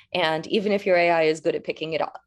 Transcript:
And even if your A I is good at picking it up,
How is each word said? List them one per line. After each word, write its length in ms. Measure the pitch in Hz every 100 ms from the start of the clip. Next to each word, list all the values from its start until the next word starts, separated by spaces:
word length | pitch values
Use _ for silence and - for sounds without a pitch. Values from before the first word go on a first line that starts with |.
| _
And 320 | 180 160 160 160
even 240 | 214 202
if 140 | 202 196
your 100 | 175
A 140 | 170
I 140 | 165
is 160 | 156 160
good 160 | 165 151
at 80 |
picking 300 | - - 156
it 80 | 156
up, 200 | 147 -